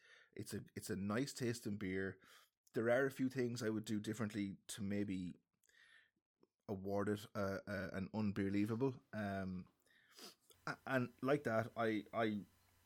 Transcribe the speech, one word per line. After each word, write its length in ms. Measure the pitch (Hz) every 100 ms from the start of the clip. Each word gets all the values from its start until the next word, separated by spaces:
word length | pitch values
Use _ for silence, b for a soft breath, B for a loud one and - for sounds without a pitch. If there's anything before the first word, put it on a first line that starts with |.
| B B B -
it's 180 | 104
a, 60 | 104 - -
it's 140 | -
a 60 | 92
nice 360 | 101 107 139
tasting 440 | - 120 117 110 104
beer. 420 | 95 95 95 - B B B _ _
There 160 | 127 113
are 160 | 120 139
a 60 |
few 180 | 135 131
things 340 | 131 123 120
I 60 | 107
would 160 | 110 107
do 140 | 107
differently 540 | 107 110 107 107 101 - -
to 120 | -
maybe 520 | 98 101 104 95 90 - _ _ _ B B B B _ _ _ _ _ -
award 420 | 98 95 101 101
it, 100 | 104 - 110
uh, 220 | 98 95 -
uh, 220 | 98 95
an 160 | 98 95
unbelievable. 840 | 104 104 104 98 101 107 113 135 131 -
Um, 520 | 110 101 98 95 92 - _ B B B B B B _ - -
a-, 80 | - -
and 220 | 131 120 -
like 220 | 131 147 123
that, 220 | 113 113 -
I, 240 | 113 107 -
I 260 | 110 113 104 92 _ _ _